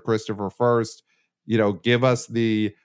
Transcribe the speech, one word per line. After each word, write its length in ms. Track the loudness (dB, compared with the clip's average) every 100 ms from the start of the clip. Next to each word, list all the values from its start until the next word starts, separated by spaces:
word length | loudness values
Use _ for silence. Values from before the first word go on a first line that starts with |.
Christopher 460 | -2 -4 -4 -6 -8
first. 520 | -2 0 2 -2 -8 _ _ _ _ -2
You 120 | 0
know, 140 | 2
give 320 | 0 0 2
us 240 | 2 0 -2
the, 460 | -2 0 0 -2 -6